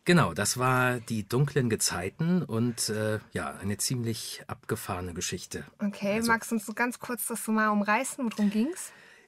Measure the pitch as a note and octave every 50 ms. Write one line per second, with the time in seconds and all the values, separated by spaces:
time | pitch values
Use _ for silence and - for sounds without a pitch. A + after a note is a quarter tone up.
0 | _ - F3+ E3+ A#2+ F2+ D#2+ D#2 G2+ G2+ - B2 B2+ C3 C3 B2+ B2+ B2+ B2 B2
1 | A2+ - A2+ A2 G2+ - - B2+ D3 C#3+ - D3 B2 A#2+ G#2+ G2+ - - - F2+
2 | F2 G2 - - D#3+ E3+ F3+ F#3 D3 - A2 A2+ A#2 B2 A2+ - - - G#2+ G#2+
3 | G#2+ G#2+ G#2+ G#2 - - - F#2+ E2 C#2+ C#2+ D2+ - G2 G#2 G2+ - - C#3 B2
4 | A#2 A2+ A2+ A2+ - - - - - - - - - - A#2 - - - G2+ F2+
5 | F#2 F2+ E2+ F2 - - - F2+ - - - - - - - - G#3+ G3+ G3+ -
6 | G3+ G3+ G3+ A3+ A3+ A#3 A3+ A3+ - - A#3 A3+ - - G#3+ - A#3+ B3 A#3 -
7 | - - B3 A3+ - - A#3+ G#3+ - - A3 G#3+ A3 G#3+ G#3+ G#3 G3+ G#3 G#3 A#3
8 | C4+ - - - C4 A3+ - - G#3 G3+ G3+ G#3+ A3+ D4 F4+ - - - - -
9 | - - - - -